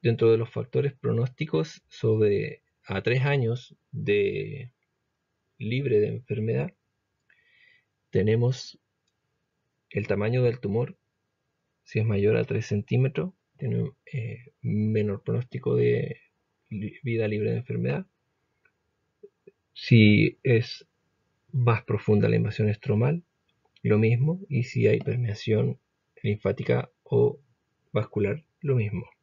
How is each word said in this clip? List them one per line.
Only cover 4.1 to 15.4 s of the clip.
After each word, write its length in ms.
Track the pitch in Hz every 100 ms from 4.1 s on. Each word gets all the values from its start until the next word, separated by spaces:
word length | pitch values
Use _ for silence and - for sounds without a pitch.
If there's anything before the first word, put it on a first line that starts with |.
| 104 98 98 101 107 123 _ _ _ _ _ _ _ _ _
libre 420 | 107 127 139 107
de 100 | 107
enfermedad, 680 | 110 - 110 110 123 165 _ _ _ _ _ _ _ _ _ _ _ _ _ _
tenemos 680 | 120 104 113 120 127 - - _ _ _ _ _ _ _ _ _ _ _
el 180 | 101 104
tamaño 360 | 98 110 123
del 180 | 123 113
tumor. 380 | 101 107 127 - _ _ _ _ _ _ _ _
Si 160 | _ 110
es 40 |
mayor 320 | 107 101 101 113
a 80 |
tres 220 | 113 110 110
centímetros, 680 | 104 - 123 135 - 185 - _ _
tiene, 360 | - 117 - - -
eh, 400 | 135 113 - - _
menor 640 | 117 107 107 110 104 98
pronóstico 520 | - 113